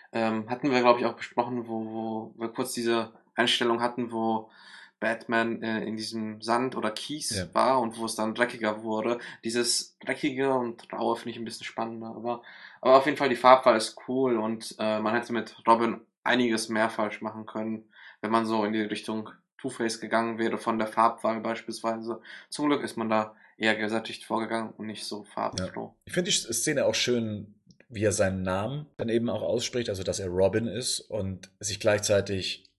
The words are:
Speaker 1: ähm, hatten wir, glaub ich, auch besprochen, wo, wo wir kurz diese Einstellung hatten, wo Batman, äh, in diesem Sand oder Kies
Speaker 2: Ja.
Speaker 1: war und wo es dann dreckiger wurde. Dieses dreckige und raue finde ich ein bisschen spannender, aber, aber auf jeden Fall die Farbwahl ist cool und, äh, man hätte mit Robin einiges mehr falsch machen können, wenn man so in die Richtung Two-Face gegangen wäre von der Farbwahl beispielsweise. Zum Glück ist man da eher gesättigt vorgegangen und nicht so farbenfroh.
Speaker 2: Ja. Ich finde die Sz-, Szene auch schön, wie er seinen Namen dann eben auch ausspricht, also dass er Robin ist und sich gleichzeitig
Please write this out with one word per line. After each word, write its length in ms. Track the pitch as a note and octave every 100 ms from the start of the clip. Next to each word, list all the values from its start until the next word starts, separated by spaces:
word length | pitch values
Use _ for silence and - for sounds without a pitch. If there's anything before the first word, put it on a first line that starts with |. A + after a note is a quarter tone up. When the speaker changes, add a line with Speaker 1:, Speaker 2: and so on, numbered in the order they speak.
| -
Speaker 1:
ähm, 360 | A#2 A2+ A2 A2
hatten 200 | B2 D3
wir, 100 | B2
glaub 180 | B2 A#2+
ich, 80 | A2+
auch 100 | A2+
besprochen, 500 | - - B2+ B2 A2+
wo, 160 | A2+
wo 500 | A2 A2 A2 A2 A2 -
wir 120 | A2+
kurz 240 | - C3
diese 400 | A#2+ A#2 A#2 A2 - _ -
Einstellung 440 | A#2+ - A#2+ A2+
hatten, 300 | B2 - A#2
wo 380 | A2+ A2+ A2 G#2+ - - - - _
Batman, 640 | G#2+ A#2 - A2+ A2+ A2+
äh, 220 | A2+ A2
in 120 | G#2+ A2
diesem 460 | G#2+ A2+ A2 G#2+
Sand 340 | A2 A#2+ B2+ B2
oder 140 | A2
Kies 400 | - - D3+ - G2
Speaker 2:
Ja. 180 | F2
Speaker 1:
war 260 | A2+ A#2 C3
und 160 | A2+ A2
wo 60 |
es 120 | A2+ A2
dann 180 | A2
dreckiger 480 | A2 B2 - G#2+ G#2+
wurde. 360 | A2+ A2 A#2 A#2+ - -
Dieses 520 | A#2 A#2+ A#2 - - _
dreckige 480 | - C3 D3 C3 C3+
und 400 | C3 A#2+ A#2 -
raue 240 | G2+ A2+ A#2
finde 140 | A#2
ich 60 | A2+
ein 60 |
bisschen 200 | A2+ -
spannender, 440 | - - A2+ A2+ A2+
aber, 340 | A2 A#2+ A#2+ - - - -
aber 140 | B2 C3+
auf 80 | D3+
jeden 100 | C#3+
Fall 120 | C#3+
die 60 | A#2+
Farbwahl 400 | B2+ C3 B2+ A2+
ist 200 | - - -
cool 280 | B2+ C3 A2+
und, 360 | A2 A2+ - -
äh, 200 | A2 G#2+
man 160 | G#2+
hätte 180 | A#2 A2+
mit 240 | A#2 G#2+ - -
Robin 340 | A2+ A#2 - - _
einiges 460 | - B2 A#2+ A2+ A2+
mehr 220 | A2 A2
falsch 320 | - G#2 -
machen 240 | A2 A2 G#2+
können, 380 | A2 A2 A2 - - - -
wenn 100 | A2
man 140 | A2+
so 200 | A2 A2+
in 80 | G#2
die 80 | A2
Richtung 480 | G#2 G#2+ - A2 G#2+ - _ -
Two-Face 420 | C3 - A2+ A2+
gegangen 380 | A2 A2+ A#2 A2+
wäre 200 | G#3 G#2+
von 200 | - A2
der 100 | A2
Farbwahl 520 | - A#2 - A2+ A2+
beispielsweise. 800 | A2+ A2+ - A2 A2+ A2+ A2+ A2 - - -
Zum 160 | - D3
Glück 160 | C#3+
ist 140 | A2 -
man 120 | A2
da 260 | A2 A2 - - -
eher 200 | A2 G#2+
gesättigt 480 | G#2+ A2+ A2+ A2+
vorgegangen 480 | - A2+ A2 A2+ A2 -
und 100 | G#2+
nicht 180 | G#2
so 200 | - G#2
farbenfroh. 640 | G#2 - G#2+ A2+ F#2 A#2 A2+
Speaker 2:
Ja. 80 | - -
Ich 60 |
finde 180 | F3+ F3+
die 60 | -
Sz-, 160 | -
Szene 320 | A2+ - D3+ G#2+
auch 80 |
schön, 600 | A2 - A#2+ A2 G#2 G2+ - _ - _
wie 160 | G#2+
er 80 | G#2+
seinen 300 | G2 G2 F#2+
Namen 440 | F#2 F#2 A2 C#3+ D3+ -
dann 100 | A2+
eben 200 | A2+ A#2
auch 120 | G2+
ausspricht, 460 | D#2+ A#2 - B2 A2+
also 140 | F#2+
dass 180 | F#2 F2+
er 80 | F#2+
Robin 380 | F2+ F#2+ G#2+ A2+
ist 340 | G2+ B2+ -
und 500 | - G#2+ F#2+ F2+ - _
sich 220 | - G2+
gleichzeitig 840 | A2 G#2 G#2 G2+ G2 G2 F2+ - _